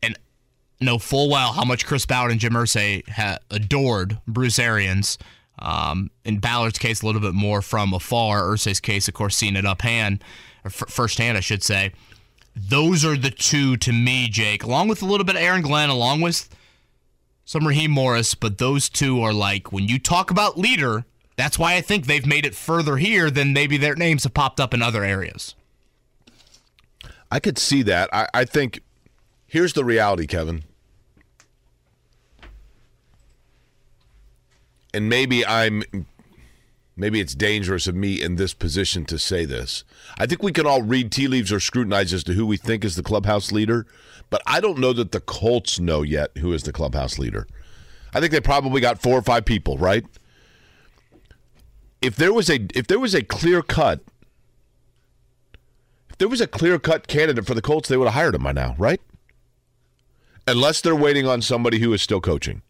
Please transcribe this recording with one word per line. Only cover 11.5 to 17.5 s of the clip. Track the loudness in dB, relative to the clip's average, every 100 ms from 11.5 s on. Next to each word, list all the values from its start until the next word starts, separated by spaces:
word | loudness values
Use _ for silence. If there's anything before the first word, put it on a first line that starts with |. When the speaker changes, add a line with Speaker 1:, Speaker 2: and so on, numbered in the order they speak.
| -2
Speaker 1:
say. | 0 0 -2 -6 -20 -20 _ _ _ -12
Those | -2 2 4 4
are | 2 0
the | -2
two | -2 0 2 2 0
to | 0
me, | 2 2 2 0
Jake, | 0 0 0
along | 0 0 0
with | 0
a | 0
little | 0 0
bit | 0
of |
Aaron | 2 2
Glenn, | 2 0 2
along | 2 2 2
with | 0 0 -6 -20 _ _ _ _ _ _ _ _
some | -8